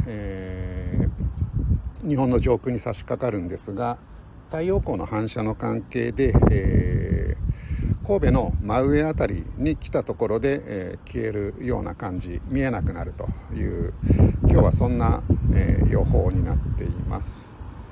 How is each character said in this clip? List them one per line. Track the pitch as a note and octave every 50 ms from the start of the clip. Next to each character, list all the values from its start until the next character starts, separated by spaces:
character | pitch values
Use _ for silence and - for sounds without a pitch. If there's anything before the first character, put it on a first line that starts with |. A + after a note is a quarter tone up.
| -
え | B2 A2 G#2 G2+ G2 F#2+ F#2+ F#2+ F#2 F#2 F#2 F#2 F2+ F2+ F2+ - - - - - - - - - - - - - - - - - - - - - - - - -
ー、 | D3+
日 | D3
本 | C3 C3+ B2
の | B2 A#2
上 | A#2+ B2+ B2 A2
空 | - C3+
に | B2 A2+
差 | - A#2+ G#2+
し | -
掛 | - - A#2+ -
か | - B2
る | A2 G2+
ん | F2 F2
で | F#2
す | - - - G2
が、 | G2 A#2+ A#2+ A#2+ - - - - - - - - - -
太 | - - D#3+ E3
陽 | F#3 G3 G3
光 | - - C3+ F#2+
の | -
反 | - A2+ G#2+ A2 A2
射 | - - G#2+
の | G#2+ A2
関 | - - A#2 A2+ A#2
係 | A#2 - - B2 A#2 A#2+ A2+
で、 | - C3+ B2+ G#2 - - -
え | A#2 - G2 F#2+ G2+ - - - - F#2 F#2 F2+ F2+ - - - - - - - - - - - - - - - - - -
ー、 |
神 | - G3+ G3 -
戸 | - -
の | - - - - - -
真 | - A2+ B2 C3
上 | C#3 D3 D3 D3+
あ | D#3+ D#3
た | - C#3+
り | - - - - - -
に | - B2+ D#3 D#3
来 | - - -
た | - D3+ A#2
と | - G#2+
こ | - A#2 G#2
ろ | G#2 A2+
で、 | A2+ C#3 C#3 C#3+ -
え | - G#2+ G2 F2+ F#2 - - -
ー、 | -
消 | - B2 A2+
え | A2 G#2
る | G#2 G2+ G2+ G#2+ - -
よ | B2 B2 G#2+
う | G2
な | F2+ E2
感 | - - G2 F2+ F2+
じ、 | - F2+ F2 E2+ - -
見 | C3+ C3+
え | C3+ C3+
な | A#2 G2 E2+
く | - F2+
な | E2 E2+
る | E2 -
と | - - - - - - - -
い | - -
う、 | - - - - - - - - - - - - - - - -
今 | -
日 | -
は | F2 - G2 -
そ | - B2
ん | B2 B2 A#2+
な、 | A#2 A2+ - - - - - - - - -
え | - - - - - -
ー、 | -
予 | - - -
報 | - - A2 F#2 F#2+
に | F#2+ - -
な | - -
っ | -
て | - - - - -
い | F#2 F2+ - - -
ま | - - -
す。 | - - - - - - - - - - - - -